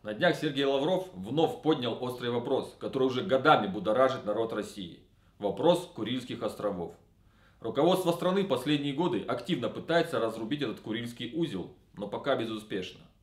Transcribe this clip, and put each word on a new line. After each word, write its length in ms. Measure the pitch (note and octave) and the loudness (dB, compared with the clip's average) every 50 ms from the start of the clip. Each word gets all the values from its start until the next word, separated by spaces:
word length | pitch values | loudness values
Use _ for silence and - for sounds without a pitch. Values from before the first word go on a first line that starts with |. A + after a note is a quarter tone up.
На 100 | - G#2+ | -6 -8
днях 240 | G#2+ A2 E3 F3 D#3 | -2 2 2 2 4
Сергей 300 | - D3+ D#3 C3+ C3+ C#3 | 2 0 -2 0 2 2
Лавров 420 | C#3 C#3 C3+ C#3 E3 F#3 F3 - - - | 4 4 4 2 2 0 0 -2 -6 -10
вновь 480 | F#2 F#2+ A2 C3 D#3 D#3+ D#3 - - | -10 -8 -2 2 2 2 2 2 0
поднял 340 | - D3+ D#3 C3 A#2+ A2+ G#2 G2 B2+ | 2 2 2 4 2 -2 -2 -2 -4
острый 240 | B2 A#2+ - B2 A#2+ | -6 -4 -4 -2 -2
вопрос, 480 | A#2+ A#2+ A#2+ C3+ C3+ A2+ G2 - - - | -2 -2 0 0 0 0 0 -4 -12 -10
который 260 | A2+ G#2 - C3 C3 | -8 -4 0 2 2
уже 180 | C3 B2 B2+ | 2 2 0
годами 440 | G#2+ F#2+ B2+ C3 B2 D#3 D3 D3+ D3+ | 2 2 2 4 8 6 6 6 6
будоражит 600 | F#3+ F#2 G#2 F2+ G#2 A2 B2+ C3 B2+ A#2+ A2 F#2+ | 0 -4 -2 0 2 4 6 4 4 4 -2 -2
народ 260 | G2+ G2+ A2+ A2+ - | -2 0 0 -2 -2
России. 480 | - G#2+ G2 - - G#2 F2+ E2 - - - _ _ _ _ _ _ _ | -2 -6 -6 -6 -10 -12 -12 -12 -12 -18 -20 _ _ _ _ _ _ _
Вопрос 520 | G2+ G2 - - - E3+ - - - - - | -4 -2 -2 4 4 4 4 4 0 -10 -8
Курильских 480 | - G#2 A2+ B2+ B2+ A#2 - A#2 - | -8 -6 -4 -4 -6 -6 -8 -8 -6
островов. 500 | A#2 G#2 - - G#2 G2+ F#2 F2 E2+ E2 - - _ _ _ _ _ _ _ _ _ _ _ _ | -6 -6 -4 -2 -4 -4 -2 -4 -8 -8 -10 -18 _ _ _ _ _ _ _ _ _ _ _ _
Руководство 520 | - A2 - C3+ D#3 F3 F#3 - - E3 | -8 -4 2 4 6 6 6 4 2 0
страны 320 | E3+ - E3 F3+ F3+ G3+ F#3+ | 0 2 0 0 2 2 0
последние 480 | G3 C3 A#2+ - D3 D3+ C#3+ C#3 C#3+ | 0 -2 -2 2 0 0 0 0 -2
годы 320 | C3+ C#3 F3+ F3 A#2+ G2 F2 | -2 0 0 0 0 -2 -2
активно 440 | - B2+ - - - E3 B2+ A2+ G#2 | -4 -6 -6 -2 -4 -2 -2 -2 -4
пытается 500 | - - F2+ - E3 E3+ D#3+ - C3+ A2+ | -6 -6 -4 0 2 2 2 0 -2 -2
разрубить 400 | A2+ A2 G#2+ A2 A2+ G#2 D3 D3 | -2 -2 -4 -6 -4 -4 -4 -2
этот 200 | C#3+ A2 G2 - | -2 -6 -6 -8
Курильский 520 | - A#2 G#2+ A#2 A#2+ A#2+ A#2+ - B2 - - | -8 -6 -6 -6 -6 -8 -10 -10 -10 -6 -2
узел, 360 | E3 E3 - G2 F2+ E2 - - _ _ _ - | -2 -2 -2 -2 -8 -8 -10 -14 _ _ _ -12
но 120 | - G#2 G2+ | -10 -8 -8
пока 280 | - A2+ - C#3+ C3 | -8 -4 -2 0 0
безуспешно. 640 | A#2+ A#2 G#2+ A2 G#2 G#2 - A2+ F#2+ F2+ - - - - - _ _ | 0 -2 -4 -6 -8 -8 -6 -6 -6 -6 -8 -12 -18 -20 -20 _ _